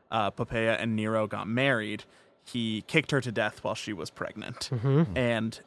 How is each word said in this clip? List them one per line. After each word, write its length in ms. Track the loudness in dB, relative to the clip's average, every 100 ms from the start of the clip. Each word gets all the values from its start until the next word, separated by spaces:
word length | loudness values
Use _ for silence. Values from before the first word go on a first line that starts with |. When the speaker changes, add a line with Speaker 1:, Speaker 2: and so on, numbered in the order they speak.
| -4
Speaker 1:
uh, 200 | 0 0
Popea 440 | 0 -2 2 2 2
and 140 | 2 0
Nero 320 | 2 2 0
got 200 | -4 -2
married, 560 | 2 4 2 0 -6 -10 -20 _ _ -8
he 360 | -4 -2 -2 0
kicked 240 | 0 2
her 100 | 0
to 100 | 0
death 320 | 0 -2 -2
while 100 | -6
she 180 | -6 -6
was 200 | -8 -8
pregnant. 580 | -8 -8 -8 -10 -8 -6
Speaker 2:
Mm-hmm. 460 | -2 4 4 4 2
Speaker 1:
And 420 | 2 2 0 -4